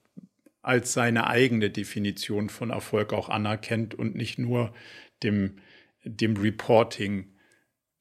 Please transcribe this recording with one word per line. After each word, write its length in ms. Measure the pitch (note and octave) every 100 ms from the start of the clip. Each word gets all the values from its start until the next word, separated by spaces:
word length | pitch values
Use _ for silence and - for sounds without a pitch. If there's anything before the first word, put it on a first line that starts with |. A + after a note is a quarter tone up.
| _ - - _ _ _
als 320 | B2+ B2+ -
seine 340 | C3 A#2+ A#2 -
eigene 420 | A#2 C3 A2+ G#2
Definition 800 | G#2 G2 G#2+ G2+ F#2+ - G#2 G#2
von 200 | - A2+
Erfolg 420 | G2+ - G#2+ G#2
auch 160 | G#2 -
anerkennt 640 | G#2+ G#2 A2 - A2+ A2+ -
und 200 | A2+ A#2+
nicht 240 | A#2 -
nur 340 | A#2+ A#2+ A#2 - - - - _
dem, 340 | A2+ G#2 F#2+ - - - _ _ A#2+
dem 320 | G#2+ A2 G#2
Reporting 960 | G#2 G2+ - A2+ A2+ - G2+ G2 G2 _ _ _ _ _ _ _